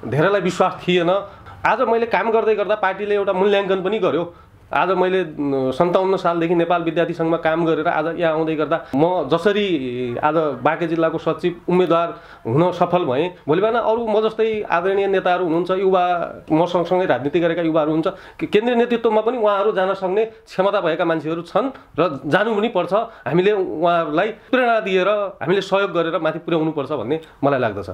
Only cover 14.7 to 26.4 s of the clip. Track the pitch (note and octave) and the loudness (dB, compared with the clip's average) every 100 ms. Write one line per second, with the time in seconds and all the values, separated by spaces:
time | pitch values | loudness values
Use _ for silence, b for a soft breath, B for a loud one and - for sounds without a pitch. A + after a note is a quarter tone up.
14.7 | E3+ F3+ G3 G3 F#3+ F3+ F3+ F3+ E3 F3 | -2 0 0 2 0 0 0 0 0 0
15.7 | F#3+ G3 F#3+ F3+ F3 E3 - - D#3 F3 | 0 2 2 2 0 -4 -10 -2 0 2
16.7 | F3+ E3+ F3+ F3+ B2+ C#3 F3 E3+ E3+ E3+ | 0 0 0 2 0 0 0 0 0 0
17.7 | D#3+ D3+ D#3+ F3 F3+ B B D#3 G#3 A#3 | 0 2 0 0 -4 B B 0 0 2
18.7 | A#3+ A#3+ A#3 A#3 G#3+ G#3+ B3+ G#3 G3+ G#3 | 0 2 0 0 0 0 0 0 0 0
19.7 | F#3 F#3 F#3+ E3+ G3 A3 - - - F#3+ | 0 -2 -2 -2 0 -2 -6 -14 -2 0
20.7 | G3 F3 D#3+ F3 E3 D3+ E3+ E3+ F#3+ C4 | 2 0 0 0 -2 -2 -8 -4 -2 -2
21.7 | - B - F3 C#3 D#3+ E3 G#3+ G#3 A3 | -6 B -2 -2 -2 0 0 2 0 0
22.7 | G3 D#3+ G3 A3+ B - D#3+ F#3+ G#3 F3+ | 0 0 -2 -2 B -2 2 2 2 -2
23.7 | B2 E3+ E3+ D#3+ D3+ G#3+ A3 - B3+ B3 | 0 2 2 0 0 -2 -4 -2 0 2
24.7 | A3+ G3 F#3 F3+ G#3 G3 - D3+ G3 - | 2 2 0 2 0 -4 -6 -2 -2 2
25.7 | G3 G3 E3+ E3 F3+ D#3+ D#3+ | 0 0 0 -2 0 -2 -4